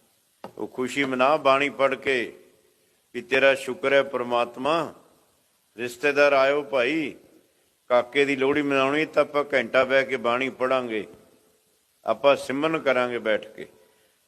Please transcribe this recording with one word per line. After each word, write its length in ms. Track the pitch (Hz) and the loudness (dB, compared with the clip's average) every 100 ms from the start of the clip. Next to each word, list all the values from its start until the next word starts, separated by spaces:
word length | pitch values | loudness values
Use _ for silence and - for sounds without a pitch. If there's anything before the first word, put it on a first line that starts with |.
| _ _ _ _ - - | _ _ _ _ -18 -12
ਉਹ 100 | 107 | -10
ਖੁਸ਼ੀ 360 | - 127 135 | -6 -4 -2
ਮਨਾ 320 | 135 127 131 156 | -2 2 2 4
ਬਾਣੀ 340 | 135 135 139 | 4 2 2
ਪੜ੍ਹ 240 | 113 135 | 0 0
ਕੇ 440 | 127 135 127 95 - _ _ _ _ _ _ _ | 0 -2 -2 -4 -10 _ _ _ _ _ _ _
ਵੀ 80 | 123 | -14
ਤੇਰਾ 320 | 117 131 135 | -4 2 4
ਸ਼ੁਕਰ 380 | 131 - 120 135 | 2 -4 -6 0
ਹੈ 100 | 139 | 2
ਪ੍ਰਮਾਤਮਾ। 920 | 135 127 120 120 120 131 139 165 131 - _ _ _ _ _ _ _ 104 | 0 -4 -2 -2 -2 -4 -2 -2 -4 -10 _ _ _ _ _ _ _ -12
ਰਿਸ਼ਤੇਦਾਰ 560 | 120 - 147 139 143 | -10 -2 0 4 4
ਆਇਓ 300 | 135 135 147 | 4 2 0
ਭਾਈ, 520 | 139 135 123 160 131 - _ _ _ _ _ _ - | -2 -2 0 -2 -6 -10 _ _ _ _ _ _ 0
ਕਾਕੇ 360 | 123 117 143 | 0 2 2
ਦੀ 120 | 139 135 | 2 2
ਲੋਹੜੀ 260 | 135 147 | 0 0
ਮਨਾਉਣੀ 440 | 143 135 135 147 156 | 0 0 2 0 0
ਤਾਂ 160 | 156 | 0
ਆਪਾਂ 220 | 143 143 139 | 0 -2 0
ਘੰਟਾ 300 | 131 113 131 | -2 2 2
ਬਹਿ 200 | 127 135 | 2 2
ਕੇ 120 | 123 127 | 0 -2
ਬਾਣੀ 340 | 117 120 131 | 0 0 -2
ਪੜਾਂਗੇ, 560 | 101 127 131 120 107 87 - _ _ _ _ _ _ _ _ | -4 -2 -2 -2 -6 -8 -16 _ _ _ _ _ _ _ _
ਆਪਾਂ 320 | 107 110 143 135 | -4 0 2 2
ਸਿਮਰਨ 420 | - 135 156 160 | -2 -4 -2 -2
ਕਰਾਂਗੇ 400 | 135 127 123 120 | 0 0 0 -2
ਬੈਠ 300 | 107 104 - | -2 -2 -4
ਕੇ, 180 | - - _ _ _ _ _ | -18 -20 _ _ _ _ _